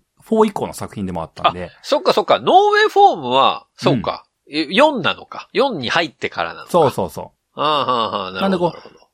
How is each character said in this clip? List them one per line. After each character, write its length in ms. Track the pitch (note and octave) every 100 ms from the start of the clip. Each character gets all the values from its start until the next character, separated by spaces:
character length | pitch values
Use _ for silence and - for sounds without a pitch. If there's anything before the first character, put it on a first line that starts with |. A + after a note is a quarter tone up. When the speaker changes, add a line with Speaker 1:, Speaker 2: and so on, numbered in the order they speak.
| _ _
Speaker 1:
フ 200 | - A3
ォ 60 | A3
ー 20 |
以 40 |
降 140 | - G2
の 80 |
作 220 | - G2+ -
品 100 | F#2+
で 60 |
も 100 | F2
あ 60 | D#2+
っ 40 |
た 200 | - -
ん 20 |
で。 120 | F2+ F2
Speaker 2:
あ、 40 | -
そ 160 | - D4
っ 20 |
か 120 | F#4
そ 100 | -
っ 20 | -
か。 140 | G#2
ノ 140 | A#2+
ー 20 | F4
ウ 300 | G#4 G#4 G#4+
ェ 20 |
イ 20 |
ホ 220 | G4 G4+
ー 40 | A3
ム 120 | B2+
は、 380 | C3 A#2 A2 _ -
そ 180 | F#3+
う 80 | C3
か。 240 | F2 E2+ _ _ -
Speaker 1:
う 40 |
ん。 40 | D3
Speaker 2:
え、 120 | C#3+
四 320 | G3 D4+ C4+
な 100 | A#2+
の 140 | F#2 -
か。 200 | - -
四 240 | F3 C4+ F3+
に 140 | A#2
入 160 | D#3+ D#3
っ 40 |
て 180 | - -
か 120 | -
ら 120 | E2 E2
な 60 |
の 40 | -
か。 60 |
Speaker 1:
そ 160 | F3 C#3
う 20 |
そ 160 | - F2+
う 40 |
そ 220 | - E2+ _ _ -
う。 60 |
Speaker 2:
あ 20 |
あ、 220 | D3 D3 B2
は 80 | B2 G#2+
あ、 40 |
は 180 | G#2 F#2
あ、 20 |
な 80 | F#2+
る 0 |
ほ 0 |
ど、 20 |
Speaker 1:
な 60 | G3
ん 40 |
で 60 | F#3
こ 80 | F3
う、 20 |
Speaker 2:
な 40 |
る 80 | -
ほ 80 | -
ど。 140 | - _